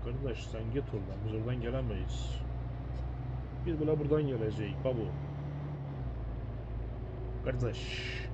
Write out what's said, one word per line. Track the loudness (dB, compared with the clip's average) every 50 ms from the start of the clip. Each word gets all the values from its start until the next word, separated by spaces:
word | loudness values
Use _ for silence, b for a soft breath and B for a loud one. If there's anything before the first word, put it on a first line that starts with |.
| -2
Kardeş | -2 -2 0 0 0 -2 -2 -4 -4
sen | -4 -2 -2 0 2
git | 0 0
oradan. | 0 -2 -2 -2 -2 -4 -2 -2
Biz | 0 0 0
oradan | 2 2 0 2
gelemeyiz. | 2 2 2 2 2 2 2 0 0 0 0 0 0 0 0 0 0 -2 -2 -2 -2 -2 -2 -4 -2 -2 -2 -2 -2 -2 -2 -2 -2 -2 -2 -2 -2 -2 -4 -2 0
Biz | 0 2 4
bile | 6 6 6 6
buradan | 6 6 6 6 6 4
geleceğiz | 4 4 2 2 2 2 0 0 0 2 2
babu. | 4 4 4 2 0 0 -2 -4 -4 -4 -4 -4 -4 -4 -4 -4 -4 -4 -4 -4 -4 -4 -4 -2 -2 -2 -2 -2 -2 -2 -4 -4 -4 -4 -4 -4 -4 -4 -4 -2 -4 -4 -4 -6 -6 -4 -4 -4 -4 -4 -2 -2
Kardeş. | 0 2 2 2 2 2 0 -4 -4 -4 -4 -4 -4 -4 -4 -4 -4